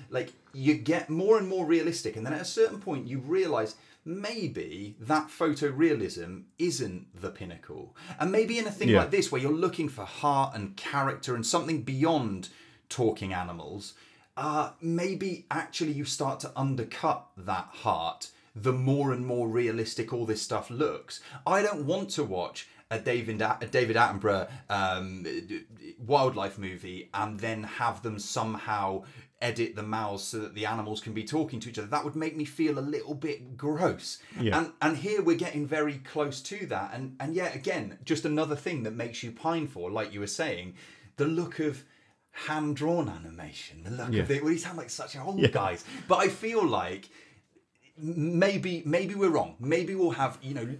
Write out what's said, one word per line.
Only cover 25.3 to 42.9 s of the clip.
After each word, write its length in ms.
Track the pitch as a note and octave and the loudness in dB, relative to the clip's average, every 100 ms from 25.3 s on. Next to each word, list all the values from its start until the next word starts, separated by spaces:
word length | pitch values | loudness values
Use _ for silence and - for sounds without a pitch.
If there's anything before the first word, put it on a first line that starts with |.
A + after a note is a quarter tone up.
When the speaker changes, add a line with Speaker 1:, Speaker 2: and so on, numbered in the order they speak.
| C2+ - E2+ - - - - | -6 -6 -10 -12 -18 -18 -10
Speaker 1:
wildlife 600 | A2+ C#3 C3 G2+ G2 G#2+ | 2 4 4 2 -4 -4
movie 500 | F#2+ F2+ F#2 F2+ - | -8 -8 -10 -10 -6
and 260 | G2 G#2+ G#2 | -4 -2 -2
then 220 | A2+ A2 | -4 -4
have 400 | G#2+ - A#2+ - | -6 -2 -2 -2
them 160 | A#2 G2+ | -6 -6
somehow 840 | - B2+ A2 G#2+ - G#2+ G2 F#2+ - - - - | -4 -2 -2 -4 -2 0 0 -2 -6 -18 -20 -6
edit 340 | A#2+ A2+ A2+ | -2 0 -2
the 80 | G#2 | -2
mouths 400 | G#2+ A2 G#2+ G2 | -4 -2 -2 -4
so 140 | - A2+ | -6 -6
that 160 | G#2 | -6
the 120 | G#2 G#2+ | -4 -2
animals 340 | A2+ G#2+ G#2+ | -2 -4 -6
can 140 | - | -6
be 100 | A2 | -6
talking 340 | G#2+ D3+ D3+ A#2 | -2 -2 -2 -4
to 80 | B2 | -8
each 80 | A2+ | -8
other. 100 | G2+ | -2
That 160 | D3 | -2
would 100 | C#3+ | -2
make 220 | D3+ D#3+ D#3 | -2 -4 -4
me 80 | |
feel 340 | D3 - D#3 C#3 | -4 0 2 2
a 20 | |
little 340 | C#3 D3 - | -2 -4 -4
bit 420 | C#3+ D3+ - B2+ A#2+ | -4 -4 -6 -10 -4
gross. 600 | C#3+ D3+ F3+ - - - - - | -2 2 2 0 -6 -12 -12 -2
Speaker 2:
Yeah. 200 | A2 D#3+ | 2 2
Speaker 1:
And, 140 | E3 - | 0 0
and 140 | D3+ D3+ | 0 2
here 240 | F#3 G#3 | 2 2
we're 140 | E3+ D#3 | 4 4
getting 300 | F3 D3 C#3+ | 2 -2 0
very 280 | D3+ D3+ | 2 0
close 480 | C#3 C3 D#3 C#3+ C3+ | -2 -4 0 0 -2
to 240 | - G3+ E3+ | -8 -8 -4
that. 240 | G2+ G2+ | -4 -4
And, 240 | A#2+ C3 - | -6 -8 -6
and 160 | C#3 | -2
yet 200 | E3 F3+ C3 | 0 0 -2
again, 420 | - E3+ G2 - | -2 -2 -4 -6
just 220 | - D#3 D#3 | -2 0 2
another 280 | D3+ D#3 | 2 2
thing 280 | C#3+ F#3 D#3+ | -2 -2 -4
that 100 | A2 | -4
makes 280 | A#2 A#2 A#2 | -4 -6 -8
you 100 | A#2+ | -10
pine 340 | G#2 D#3+ E3+ C#3+ | -4 0 0 -2
for, 240 | F#2 F2 | -4 -4
like 220 | G#2+ G#2 | -2 -2
you 80 | G2+ | -4
were 60 | G2+ | -4
saying, 480 | - D#3+ F2+ F2+ - - - - - | -2 -2 -4 -6 -12 -18 -20 -10 -2
the 80 | C#3+ | 2
look 320 | E3 E3+ - | 2 0 0
of 260 | D#3 C3+ - _ _ _ _ | -2 -2 -8 _ _ _ _
hand-drawn 760 | - - D#3 D3+ C3 D3+ | -10 -4 -2 0 0 2